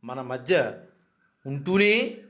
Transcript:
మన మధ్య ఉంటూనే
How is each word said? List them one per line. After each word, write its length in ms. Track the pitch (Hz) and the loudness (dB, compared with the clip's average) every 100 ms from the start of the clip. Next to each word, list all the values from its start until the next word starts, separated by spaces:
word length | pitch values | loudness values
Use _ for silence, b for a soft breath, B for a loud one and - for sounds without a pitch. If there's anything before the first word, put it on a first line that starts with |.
మన 180 | 113 127 | -12 -10
మధ్య 500 | 127 127 123 175 117 - - _ _ _ _ _ 135 | -8 -10 0 2 2 -4 -18 _ _ _ _ _ -10
ఉంటూనే 680 | 143 143 190 208 220 247 - - | -8 0 4 4 4 0 -6 -20